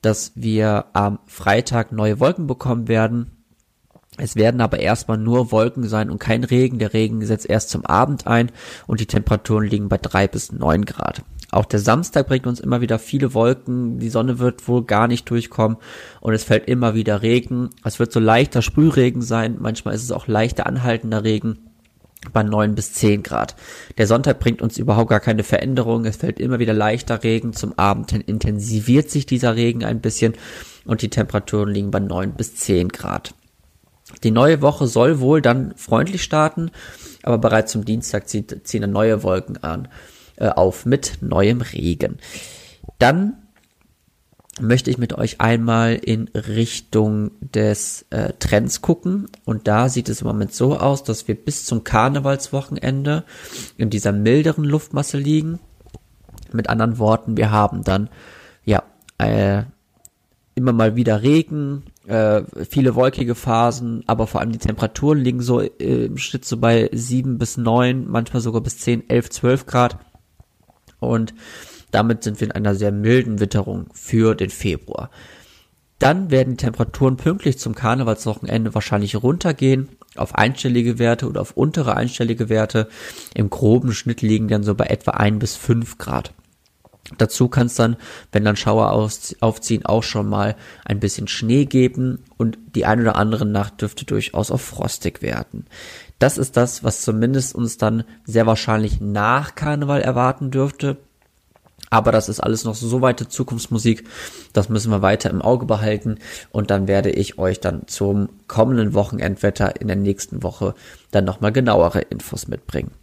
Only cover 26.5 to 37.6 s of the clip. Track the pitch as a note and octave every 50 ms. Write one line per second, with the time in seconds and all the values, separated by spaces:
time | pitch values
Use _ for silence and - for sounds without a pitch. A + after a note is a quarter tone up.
26.5 | B2+ A#2 A#2+ A2+ A2 G#2 G#2+ G#2+ G#2+ A#2 - - A#2 G#2+ - A2+ A2+ A2+ - A#2
27.5 | A2 - - G#2 - - F#2 G2+ G2+ - A#2 - - G#2+ - - G2+ A2 - -
28.5 | G#2+ G#2 G2+ A#2 A2 G#2+ G#2 A#2 B2 C#3+ D3+ - - D3 C3 - C3 B2 A#2+ A#2+
29.5 | A2+ A2+ A#2 A#2 A#2+ A#2+ A2+ A2 A2+ A2+ - A2+ A2 - - A2+ A2+ - - -
30.5 | - - - - - - _ - A#2+ G#2+ - A2+ - - G#2+ - - G#2 G2+ -
31.5 | - G#2 G#2 G2+ G2+ G2+ G2+ G2 G2 G2+ G2 G2 E2+ F2+ F#2+ G2 - - A2+ -
32.5 | - - - - G2+ F2 F2+ F2+ - - - - G1+ - - - - _ _ _
33.5 | _ _ _ _ _ _ _ _ _ _ _ - - - - A#2 A2 A#2 B2+ D3
34.5 | E3 D3 C#3+ C#3 D3 - D3+ B2 - A2+ A#2+ C#3 E3 C#3+ B2+ B2+ D3+ D#3+ C3+ A#2+
35.5 | A#2+ C3 C3 - - - - - - A2+ C#3+ F3 G3 F3+ - - - D3+ D3+ D#3+
36.5 | - - E3 E3+ _ - - - - - - - - - _ - A#2+ A2 A2+ A2+
37.5 | A2 A2